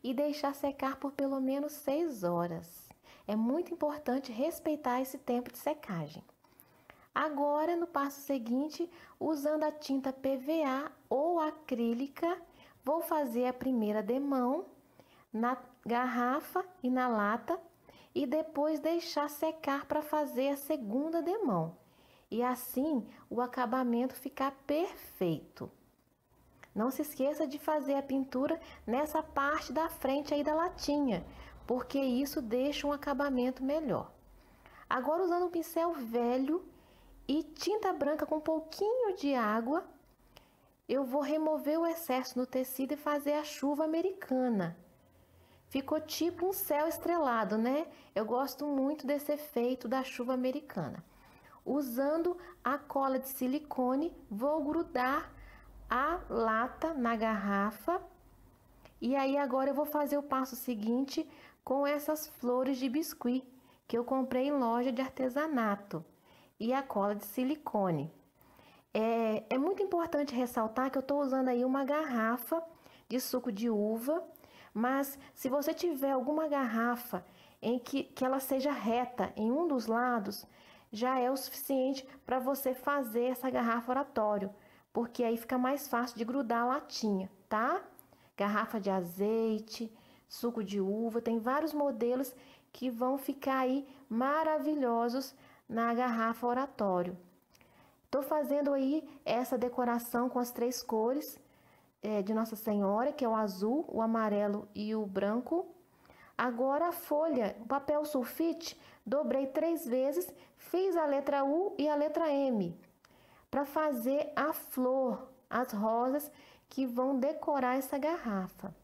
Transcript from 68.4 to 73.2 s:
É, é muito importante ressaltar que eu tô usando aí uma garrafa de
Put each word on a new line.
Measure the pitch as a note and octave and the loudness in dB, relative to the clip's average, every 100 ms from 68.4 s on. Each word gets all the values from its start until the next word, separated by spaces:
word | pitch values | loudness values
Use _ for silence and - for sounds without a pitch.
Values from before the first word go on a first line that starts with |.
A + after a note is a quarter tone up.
| - - - - _ | -20 -20 -20 -20 _
É, | A3 A3 A3+ A3+ G#3+ - | 0 2 2 2 0 0
é | C4 | 0
muito | D#4 G4+ | 2 0
importante | G4 F4 E4+ D4 C#4+ | 0 0 0 0 0
ressaltar | B3 B3 - A3 A3 C4+ | 0 0 0 0 0 0
que | C4+ | -2
eu | |
tô | C4 C#4+ | 0 0
usando | C#4 C4 B3+ | 2 2 2
aí | A#3+ | 2
uma | C4 C4+ | 2 2
garrafa | C4+ D4 D#4 A#3+ A3 A#3+ - E4 E4 - - - _ | 0 0 0 0 2 0 0 -2 -2 -16 -20 -20 _
de | B3 | -4